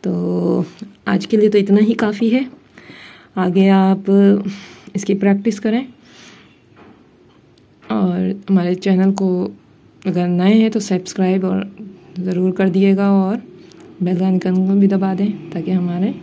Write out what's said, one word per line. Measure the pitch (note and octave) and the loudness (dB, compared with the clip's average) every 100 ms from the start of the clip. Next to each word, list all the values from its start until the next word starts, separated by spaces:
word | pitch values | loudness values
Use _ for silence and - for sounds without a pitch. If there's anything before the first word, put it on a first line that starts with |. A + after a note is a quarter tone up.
तो | F#3+ F3 F3 F3+ F3+ - F3 - - - - | -4 -4 -4 -2 -2 -2 -4 -10 -20 -10 -4
आज | G3 - | -4 0
के | G#3+ | 2
लिए | G#3+ | 2
तो | G#3 | 2
इतना | G3+ G3+ | 2 2
ही | G#3+ A3+ | 2 0
काफ़ी | G#3+ G#3 A3+ | -2 -2 0
है, | B3 C4 - _ - - - - - - - | 0 -4 -12 _ -20 -20 -20 -20 -20 -12 -4
आगे | F#3 F3+ F#3+ | 0 2 4
आप | G3 F#3+ G3 G3 G3 G3+ G3+ G3+ - - - - G3+ | 4 4 0 2 4 4 4 -2 -10 -18 -20 -10 -8
इसकी | - | -4
प्रैक्टिस | G3 G3+ G3+ A3+ G#3+ | 0 2 2 0 -2
करें | A3 A#3 C4+ - - - - - - _ _ - - - _ _ _ _ _ _ _ _ | -2 -2 -4 -18 -20 -20 -20 -20 -20 _ _ -20 -20 -20 _ _ _ _ _ _ _ _
और | - A3 F#3 F3 F#3 G3 - | -8 -2 0 0 -2 -4 0
हमारे | F#3+ F3 F#3 | 0 2 -2
चैनल | G3 F#3 F#3+ | 0 2 2
को | G3 F#3+ F3+ G3 - _ _ _ _ | 0 -2 -2 -4 -10 _ _ _ _
अगर | - E3 F3 | -4 -2 0
नए | F3+ F#3 | 2 4
हैं | A3 A3 | 4 2
तो | A3 | 0
सब्सक्राइब | G3+ F#3 F3+ - F#3 F#3+ | -2 -4 -4 -2 0 0
और | F#3 F#3 G3 - G#3+ - - - | -2 -4 -6 -14 -20 -20 -16 -8
ज़रूर | F#3 F3+ F#3 | -4 -2 -2
कर | F#3 F#3+ | 0 0
दिएगा | F#3 G3 G3 G3+ | 2 2 2 2
और | G3 F#3+ G#3 - - - - - - | 2 2 -4 -8 -20 -20 -20 -20 -6
बेल | F3 F3+ | -4 0
आइकन | F#3 F#3 F#3 F#3 | 0 0 0 0
को | F#3 | 2
भी | G3 G3 | 4 4
दबा | G3 F#3+ | 2 -2
दें | F#3 G#3 - - | -2 -4 -4 -10
ताकि | F3+ D#3+ | -10 -2
हमारे | F#3 F3 F3 G3+ - | -2 -2 -2 -4 -4